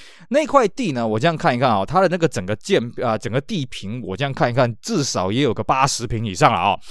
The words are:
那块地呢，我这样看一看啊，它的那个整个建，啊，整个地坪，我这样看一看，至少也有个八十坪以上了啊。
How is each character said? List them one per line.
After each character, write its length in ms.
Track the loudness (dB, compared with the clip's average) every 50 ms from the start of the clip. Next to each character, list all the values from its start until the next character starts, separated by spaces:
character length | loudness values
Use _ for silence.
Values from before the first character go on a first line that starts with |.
| -20 -20 -20 -20 -8 -2
那 160 | 0 0 2
块 220 | 4 4 2 2
地 240 | 2 0 -4 -4 -2 -2
呢， 120 | -2 0
我 140 | 0 0 2
这 80 | 2
样 80 | 0 0
看 200 | 2 2 0 2
一 40 | 4
看 100 | 2 2
啊， 160 | 2 2 0
它 140 | 0 2 2
的 80 | 2
那 100 | 2 2
个 100 | 2 0
整 160 | 0 0 -4 -4
个 100 | -4 -6
建， 260 | -6 -2 0 0 0 0 -2 -4 -4 -2
啊， 140 | -2 -2
整 140 | -2 -4 -4
个 80 | -4 -4
地 240 | -4 -4 -4 -6 -6
坪， 360 | -6 -8 -10 -10 -8 -8 -8 -8
我 120 | -8 -4
这 80 | -4 -4
样 100 | -4 0
看 160 | 0 0 2
一 40 | 2
看， 200 | 2 2 2 0 -6
至 220 | -6 -4 -2 -2 -2
少 280 | -2 -2 -2 -2 0
也 100 | 0 2
有 120 | 2 0 0
个 100 | -2 -2
八 220 | 0 2 2 2
十 220 | 2 0 -4 -6
坪 180 | -6 -6 -4 -4
以 80 | -6 0
上 180 | 2 4 4
了 60 | 4
啊。 200 | 4 2 2 0 0 -4 -12